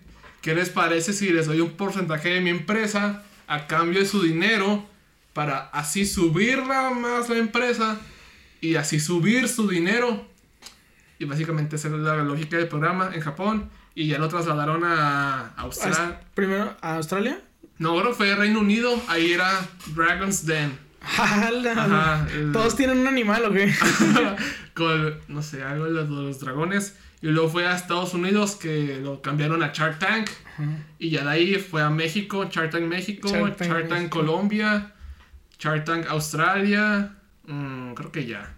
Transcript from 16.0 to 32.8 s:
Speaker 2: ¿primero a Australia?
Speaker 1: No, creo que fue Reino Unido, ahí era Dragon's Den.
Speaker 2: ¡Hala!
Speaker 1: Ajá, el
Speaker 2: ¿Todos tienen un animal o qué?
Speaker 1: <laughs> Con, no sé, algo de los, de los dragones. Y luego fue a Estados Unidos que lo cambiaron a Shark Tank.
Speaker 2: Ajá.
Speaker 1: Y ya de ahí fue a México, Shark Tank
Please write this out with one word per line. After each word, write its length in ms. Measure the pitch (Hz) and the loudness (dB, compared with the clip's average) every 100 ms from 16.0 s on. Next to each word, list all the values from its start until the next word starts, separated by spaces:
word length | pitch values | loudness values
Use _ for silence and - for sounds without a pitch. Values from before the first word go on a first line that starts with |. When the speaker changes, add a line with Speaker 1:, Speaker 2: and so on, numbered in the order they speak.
| 170 170 - | -2 -6 -10
Speaker 2:
¿primero 420 | - 196 196 214 - | -4 -2 0 -4 -6
a 140 | 165 160 | -6 -6
Australia? 440 | 156 190 233 349 - _ - - | -2 -2 -2 -4 -12 _ -20 -4
Speaker 1:
No, 180 | 165 170 | 0 2
creo 120 | 226 | 2
que 60 | 226 | 2
fue 200 | 202 202 | 2 4
Reino 240 | 208 220 | 4 4
Unido, 400 | 202 220 240 240 196 | 4 4 2 0 0
ahí 240 | 165 170 | 0 2
era 340 | 175 185 185 180 - 160 160 | 4 2 0 -2 -12 -8 0
Dragon's 500 | 165 175 196 - 156 | 2 2 0 -2 0
Den. 320 | 156 147 135 - - - - | 0 -2 -4 -14 -16 -4 0
Speaker 2:
¡Hala! 540 | 208 208 226 247 240 | 2 2 2 0 0
Speaker 1:
Ajá, 560 | 226 - 156 160 156 151 | 0 4 4 4 2 0
el 200 | 151 151 | -2 0
Speaker 2:
¿Todos 240 | 220 226 226 | 2 2 2
tienen 240 | 262 254 | 2 4
un 80 | 254 | 2
animal 360 | 262 208 208 220 | 2 2 2 2
o 60 | |
qué? 220 | 190 196 147 - - - - 196 | 4 4 4 4 4 6 6 4
Speaker 1:
<laughs> 480 | 202 269 - - - | -2 -6 -8 -12 -2
Con, 440 | 165 160 156 156 - | 0 2 0 -4 -8
no 140 | 147 | -8
sé, 220 | 151 135 | -8 -8
algo 220 | 135 147 160 | -6 -4 -2
de 60 | |
los, 160 | 165 151 | -2 -2
de 80 | 143 | -4
los 240 | 139 131 | -6 -6
dragones. 560 | 135 139 175 202 202 - - - | -6 -4 0 0 -2 -10 -20 -8
Y 40 | 156 | 0
luego 220 | 160 160 | 2 4
fue 160 | 175 180 | 2 0
a 80 | 180 | 0
Estados 380 | - 175 180 | -2 -2 -2
Unidos 420 | 175 185 208 202 - | -2 2 2 2 -2
que 440 | 165 151 143 135 | -4 -2 -2 -4
lo 220 | 139 139 | -8 -6
cambiaron 400 | 139 147 147 165 | -4 0 0 0
a 80 | 147 | 0
Shark 240 | - 156 156 | -2 -2 0
Tank. 320 | 196 220 208 - - | 0 0 -2 -8 -16
Speaker 2:
Ajá. 240 | - 147 156 - - | -8 -6 -6 -10 -10
Speaker 1:
Y 100 | 165 | -4
ya 140 | 143 | -2
de 60 | 143 | 0
ahí 240 | 156 185 196 | 2 2 0
fue 260 | - 156 | -2 0
a 80 | 151 | 2
México, 580 | 156 160 202 202 196 190 | 2 0 -2 -4 -4 -2
Shark 180 | 165 160 | -2 -2
Tank 140 | 165 | -2